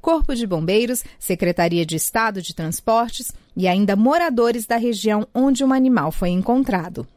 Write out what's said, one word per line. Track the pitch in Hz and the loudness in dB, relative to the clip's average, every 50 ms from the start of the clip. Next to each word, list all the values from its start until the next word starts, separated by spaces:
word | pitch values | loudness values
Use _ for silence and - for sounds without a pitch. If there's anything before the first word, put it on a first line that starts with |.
Corpo | - 330 330 320 294 - 269 | 2 0 2 2 2 0 0
de | 233 233 | -2 -2
Bombeiros, | 202 180 160 160 170 196 214 240 220 254 240 - - - - | -2 -2 -2 0 2 2 2 2 0 -2 -6 -6 -10 -18 -14
Secretaria | - - 185 170 - 175 175 - 170 170 170 170 170 | -4 -4 -2 0 0 -2 0 2 0 0 2 0 -2
de | 160 165 | -2 -4
Estado | 156 - - - 226 220 226 208 190 | -4 -4 -2 -2 0 -2 0 -2 -4
de | 170 - - | -10 -10 -10
Transportes | - 160 160 170 - - - 220 226 233 233 - - 254 - - - _ _ _ | -8 -6 -6 -6 -4 -2 2 2 2 2 0 -6 -10 -10 -12 -14 -14 _ _ _
e | - 185 | -2 0
ainda | 185 180 190 208 196 196 | 2 2 2 2 2 2
moradores | 196 220 254 294 339 349 330 254 233 233 233 233 240 220 | 4 4 4 4 2 2 0 0 0 2 0 0 -2 -4
da | - 233 | -2 -2
região | 233 226 240 226 190 185 220 214 208 214 - _ | 0 0 -2 -2 0 0 0 0 0 -2 -4 _
onde | - 262 277 269 262 269 | 0 2 2 2 2 2
o | 262 262 | 2 2
animal | 269 262 262 247 202 139 160 160 | 4 4 4 4 2 2 0 -2
foi | - 196 180 | -2 -2 0
encontrado. | 180 180 190 - 240 262 269 262 214 180 160 175 - - - - _ | 0 0 0 0 0 0 2 0 -2 -4 -4 -6 -10 -12 -12 -12 _